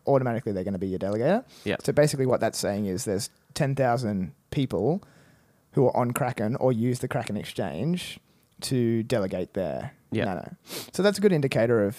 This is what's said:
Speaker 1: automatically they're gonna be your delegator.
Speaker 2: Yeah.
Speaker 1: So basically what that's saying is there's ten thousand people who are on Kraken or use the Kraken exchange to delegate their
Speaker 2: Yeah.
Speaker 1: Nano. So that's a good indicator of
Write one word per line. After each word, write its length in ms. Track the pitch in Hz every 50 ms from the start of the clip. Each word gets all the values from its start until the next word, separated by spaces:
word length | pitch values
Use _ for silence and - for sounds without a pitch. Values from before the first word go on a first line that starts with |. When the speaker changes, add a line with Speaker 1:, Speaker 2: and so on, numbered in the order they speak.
| _
Speaker 1:
automatically 460 | - 139 131 127 123 117 113 - 113 101
they're 120 | 92 90
gonna 140 | 101 98 90
be 80 | 98 95
your 120 | 92 90
delegator. 440 | 95 98 104 107 120 151 190 240 269 - - - -
Speaker 2:
Yeah. 120 | 107 98 - -
Speaker 1:
So 100 | - 127
basically 320 | 147 147 151 - 139 131
what 160 | 127 120 -
that's 160 | 113 110 - -
saying 280 | - 95 101 101 107
is 180 | 98 90 92 -
there's 240 | 110 98 95 117 - - _ _ _ -
ten 220 | - 151 135 139
thousand 580 | 135 131 123 117 127 127 107 104 95 92 76 - _ _ _
people 520 | - 151 135 - - 85 98 127 170 202 - - _ - - - _ _ _ _ _ _ _ _ -
who 120 | - 131
are 80 | 127 -
on 180 | 113 123 120 120
Kraken 440 | - 139 123 117 - 104 107 131
or 160 | - - 131 127
use 280 | 110 113 127 123 123
the 80 | - 127
Kraken 280 | - 135 117 - 104
exchange 840 | 104 80 - - 127 113 87 69 80 117 160 175 180 - - - - - _ _ _ _ _ _ - -
to 400 | - 135 123 120 113 117 113 110
delegate 500 | 117 131 113 98 95 95 92 90 - -
their 400 | 98 92 80 67 - - 139 - _ _ _ -
Speaker 2:
Yeah. 140 | 110 -
Speaker 1:
Nano. 280 | 98 92 - - - - - _ - - - - - -
So 100 | - 185
that's 160 | 208 196 -
a 20 |
good 120 | 196 208 185
indicator 520 | 151 139 139 - 123 113 117 123 113 101
of 120 | 101 120